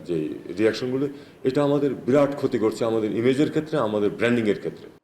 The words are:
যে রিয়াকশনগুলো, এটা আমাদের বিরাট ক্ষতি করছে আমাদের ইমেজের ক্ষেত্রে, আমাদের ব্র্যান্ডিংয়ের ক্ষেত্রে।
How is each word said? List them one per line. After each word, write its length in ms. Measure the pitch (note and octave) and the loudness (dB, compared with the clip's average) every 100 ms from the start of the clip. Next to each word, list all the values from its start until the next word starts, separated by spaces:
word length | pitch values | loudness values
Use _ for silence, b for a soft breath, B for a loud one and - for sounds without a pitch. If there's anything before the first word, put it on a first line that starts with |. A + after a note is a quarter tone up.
| - | -4
যে 240 | E2 D#2 - - F2+ | -2 -2 -6 -10 0
রিয়াকশনগুলো, 500 | A2 G#2 B2+ C3 C#3 B B B | 2 2 -2 -2 -4 B B B
এটা 200 | C3 C3 | -2 2
আমাদের 320 | C#3+ C#3+ C#3+ A#2+ | 2 2 0 -2
বিরাট 400 | - C#3+ C#3 C#3+ | 2 4 4 2
ক্ষতি 240 | C3+ A#2+ | -2 0
করছে 260 | G#2+ G#2+ A#2 | 0 0 0
আমাদের 300 | A2 G#2+ F#2+ | 0 0 0
ইমেজের 340 | A#2 C3+ D3 | 2 2 2
ক্ষেত্রে, 280 | D#3 D3+ D#3 | 0 -2 -2
আমাদের 320 | A2 G#2 G2+ | 0 2 0
ব্র্যান্ডিংয়ের 480 | E2 A2+ A#2+ G#2+ F#2+ | 0 0 2 2 0
ক্ষেত্রে। 320 | D#2+ - - - | -4 -10 -18 -20